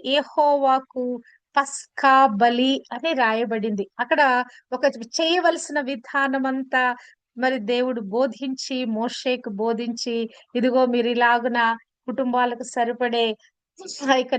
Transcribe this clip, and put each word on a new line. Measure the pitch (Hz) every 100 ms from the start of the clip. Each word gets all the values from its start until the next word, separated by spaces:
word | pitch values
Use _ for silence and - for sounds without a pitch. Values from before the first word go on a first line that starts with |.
| 254
యెహోవాకు | 285 269 - 294 285 269 262 262 262 247 240 - _ _ 285
పస్కా | 269 - - - 269 262 269 202
బలి | 240 240 262 269 -
అని | 240 320 262
రాయబడింది. | 226 220 233 220 214 208 190 -
అక్కడ | 247 311 277 247 247 - _
ఒక | 254 277 269 226 -
చేయవలసిన | 330 359 339 339 - 294 262
విధానమంతా | 269 - 285 269 269 262 262 262 262 247 247 - _ _ 233
మరి | 254 262 208
దేవుడు | 240 254 240 196
బోధించి, | 226 269 214 269 262 - 254 247 214
మోషేకు | 240 - 262 247 240 196
బోధించి, | 226 226 240 233 247 233 226 - _ 240
ఇదిగో | 254 254 254
మీరు | 240 233
ఇలాగున | 240 240 240 240 240 226 226 _ _ -
కుటుంబాలకు | 247 254 247 247 240 247
సరిపడే | 254 233 240 240 233 226 214 _ _ _ - 381 - 277
ఆ | 262
యొక్క | 254